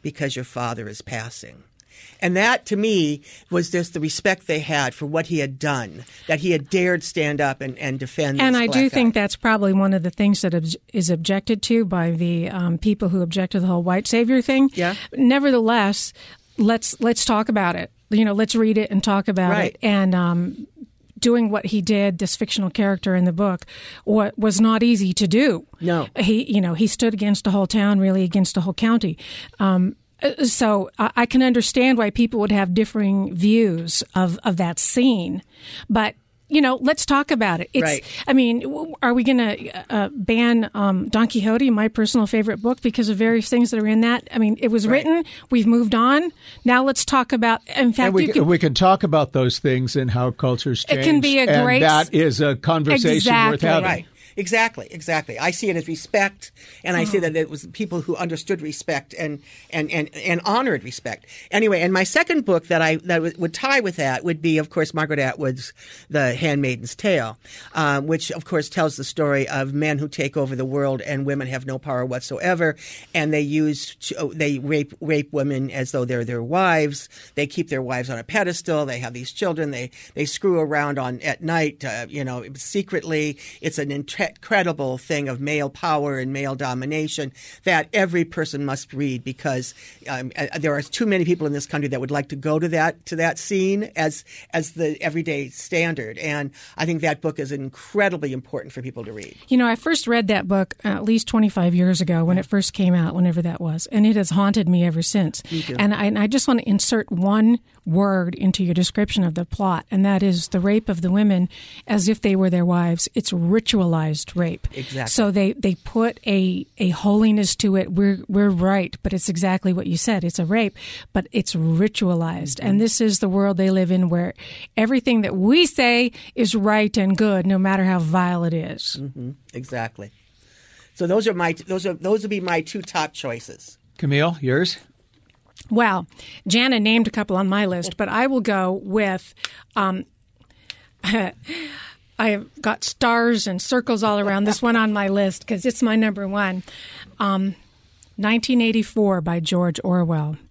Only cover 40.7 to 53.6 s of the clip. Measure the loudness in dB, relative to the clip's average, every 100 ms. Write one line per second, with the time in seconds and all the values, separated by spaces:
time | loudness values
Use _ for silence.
40.7 | 0 0 0 0 2 2 2 0 2 2
41.7 | 2 0 0 2 2 2 0 0 -2 -2
42.7 | 0 -2 0 -2 2 2 2 2 2 2
43.7 | 2 2 4 2 0 -2 0 0 2 2
44.7 | 2 2 2 2 0 0 -12 0 2 4
45.7 | 4 4 2 4 2 0 -8 -20 -4 2
46.7 | 4 4 0 0 0 0 0 2 0 -4
47.7 | 2 2 4 4 4 4 2 4 4 2
48.7 | 4 4 4 4 2 2 2 0 0 0
49.7 | 0 0 0 0 0 -2 0 -2 0 -2
50.7 | -2 -2 0 4 4 4 2 4 4 4
51.7 | 4 6 4 4 2 2 2 0 0 0
52.7 | 0 2 2 4 4 4 4 4 2